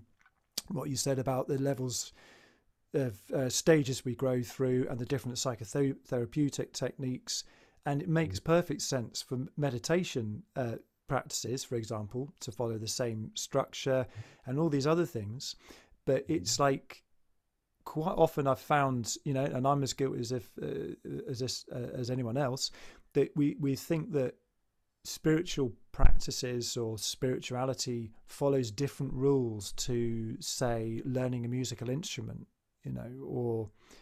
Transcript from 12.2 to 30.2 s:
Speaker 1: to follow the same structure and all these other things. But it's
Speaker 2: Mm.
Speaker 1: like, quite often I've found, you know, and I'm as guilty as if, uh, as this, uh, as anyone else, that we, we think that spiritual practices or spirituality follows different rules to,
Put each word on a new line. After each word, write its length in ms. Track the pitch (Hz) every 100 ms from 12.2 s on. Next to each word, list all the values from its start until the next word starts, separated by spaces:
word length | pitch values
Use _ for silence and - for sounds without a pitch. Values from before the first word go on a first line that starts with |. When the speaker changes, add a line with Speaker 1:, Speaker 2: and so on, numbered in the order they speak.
| 143 -
Speaker 1:
to 100 | -
follow 260 | 110 117 110
the 100 | 110
same 440 | - 123 110 110
structure 720 | - - 135 - - 135 131 120 - - - -
and 140 | 139
all 100 | 165
these 180 | 143 139
other 180 | 165 165
things. 500 | 113 101 123 - - - - - _ -
But 200 | 131 -
it's 300 | 160 - -
Speaker 2:
Mm. 20 |
Speaker 1:
like, 440 | 139 139 - - _ _ _ _ _ _ _ _ -
quite 320 | 151 156 -
often 280 | 160 - 139
I've 140 | 127
found, 560 | - 147 135 127 110 -
you 100 | 151
know, 120 | 131 139
and 200 | 127 135
I'm 180 | 143
as 100 | 135
guilty 260 | - 135 135
as 120 | 113
if, 180 | 123 - -
uh, 340 | - - - - - 143 -
as 100 | 120
this, 260 | 127 - -
uh, 200 | 127 120
as 160 | - 120
anyone 280 | 127 117 127
else, 340 | 131 131 - - - - -
that 220 | 143 139 -
we, 180 | 147 -
we 160 | 139 135
think 360 | - 165 190
that 240 | 147 123 - _ _ _ _ _ _ -
spiritual 680 | - 160 156 180 - 127 - -
practices 840 | - - - - - 123 123 117 123
or 200 | 113 110
spirituality 1120 | - - 131 127 - 123 135 123 131 120 110 - -
follows 440 | - 143 135 117
different 440 | 101 139 - 135
rules 580 | 131 139 139 120 107 -
to, 640 | - - 120 117 113